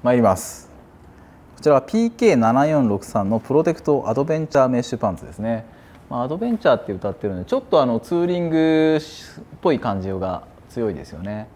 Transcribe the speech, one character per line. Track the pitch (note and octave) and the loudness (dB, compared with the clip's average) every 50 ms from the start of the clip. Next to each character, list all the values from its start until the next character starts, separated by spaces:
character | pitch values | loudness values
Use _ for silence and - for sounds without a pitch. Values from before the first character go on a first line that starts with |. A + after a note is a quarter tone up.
| - | 2
参 | B2 B2 | 2 4
り | B2 | 4
ま | A#2 G2 - | 4 4 2
す。 | - - - - - - - - - - - - - - - - - - - - - - - - | 2 -4 -12 -14 -18 -20 -20 -20 -20 -20 -20 -20 -20 -20 -20 -20 -20 -20 -20 -20 -20 -20 -20 -20
こ | - | -2
ち | - | 2
ら | D3+ D3 | 4 4
は | C3 | 4
ピ | - - - A3 A#3 | 2 0 0 0 0
ー | A#3 | 0
ケ | A#3 - A#3+ G#3+ D#3+ | 0 2 4 4 6
ー | |
七 | B2 A2+ A2+ A2+ C3 C#3+ | 6 4 4 4 4 2
四 | D#3 D#3 D3 C3 | 4 2 2 2
六 | A2 G2+ G2 - | 2 0 -2 -4
三 | - - A2 G2 G2 | -4 -4 -2 -2 0
の | A2+ A2 | -2 -2
プ | - - C3 | -2 0 0
ロ | D3+ | 2
テ | D#3+ F3 D#3+ | 2 2 -2
ク | - - | -2 0
ト | D#3+ D3 C3 - | 0 0 0 0
ア | - A#2 | -2 -2
ド | C3 C#3 | -2 0
ベ | E3 D#3 | -2 -2
ン | D#3+ D#3 | -4 -4
チ | D3+ - | 0 2
ャ | C#3+ C3 | 2 4
ー | B2+ | 4
メ | B2+ A#2+ | 2 -2
ッ | |
シ | A#2+ - - | -2 -4 -6
ュ | |
パ | A2+ - G#2 | -2 -2 -4
ン | F#2 | -4
ツ | - - | -4 -12
で | - - | -16 -12
す | - | -8
ね。 | G#2+ A2+ A#2 A2 A2+ - - - - - - - - - | -4 -4 -4 -6 -6 -14 -20 -20 -20 -20 -20 -20 -14 -10
ま | C3 B2 | -6 -6
あ、 | B2 | -4
ア | C3 | -6
ド | D#3 | -6
ベ | F#3 A3+ A#3+ | -6 -4 -4
ン | A#3 | -4
チ | A3+ - | 2 4
ャ | D#3+ B2 | 2 2
ー | |
っ | G#2 - | 2 0
て | - G2 | -8 -8
歌 | F#2 - G2+ | -6 -6 -6
っ | F#2 | -6
て | - - | -4 -6
る | G#2 F#2+ | -6 -6
の | F2+ F#2 | -6 -4
で、 | |
ち | - A#3+ | -4 -4
ょ | |
っ | C4+ - | -4 -2
と | - - D#3 | 2 2 2
あ | C3+ | 2
の、 | B2 A#2 A2+ | 2 0 -4
ツ | - - F3+ | -2 -2 -2
ー | E3+ F3 | 0 0
リ | F3 F3+ F3 | 0 -2 -2
ン | E3+ E3 | -2 0
グ | D#3+ D#3+ D#3+ D#3+ D#3+ D#3 D#3 D#3 D#3 D3+ | 0 2 2 2 4 4 4 2 2 0
っ | D3+ - - - - - - - - - - - | -2 -6 -18 -20 -20 -20 -20 -20 -20 -20 -20 -2
ぽ | - F#3 C#3+ | 0 0 0
い | G#2+ | 0
感 | - A#2 G2+ F#2+ | -2 -4 -4 -4
じ | F#2 F#2+ | -4 -6
が | F#2+ F#2 F#2 F#2 F2+ E2+ - - - - - - | -6 -4 -4 -6 -6 -8 -10 -18 -20 -20 -20 -14
強 | - B2 A2+ G#2+ | -8 -4 -4 -4
い | F2+ | -4
で | C#2 C#2+ | -6 -12
す | - | -16
よ | - D2+ | -14 -12
ね。 | F2+ G2+ G#2 G#2+ G#2+ A2 - | -10 -10 -10 -10 -12 -14 -18